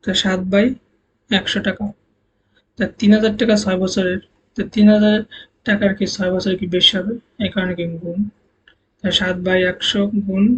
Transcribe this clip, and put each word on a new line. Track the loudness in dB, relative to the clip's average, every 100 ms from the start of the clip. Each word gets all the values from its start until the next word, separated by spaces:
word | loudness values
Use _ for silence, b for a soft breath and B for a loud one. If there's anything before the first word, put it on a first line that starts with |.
তা | -4 -2
সাত | -2 -2 0
বাই | 2 2 -2 _ _ _ _ _
একশো | -2 -2 -4 -4
টাকা। | -6 -8 -10 _ _ _ _ _ _ _ -6
তা | -6 0
তিন | 4 4
হাজার | 4 0
টাকা | 2 2
ছয় | 2 -2
বছরের, | -2 0 -2 -2 -8 _ _
তো | -8 -6
তিন | 4 6
হাজার | 6 4 2 -4 B B _ -4
টাকার | 0 0 -2
কি | -4
ছয় | -2 -2
বছরে | -2 -2 -4
কি | -2
বেশি | 2 2 2
হবে? | -6 -8 _ _
এই | -4
কারণে | -4 -4 -4
কি | -6 -8
গুণ, | -8 -4 -4 _ _ _ _ _ _ _
তা | -4 -2
সাত | -2 -4 0
বাই | 0 0
একশো | -2 -4 -2 -2 -2 -2
গুণ | 2 2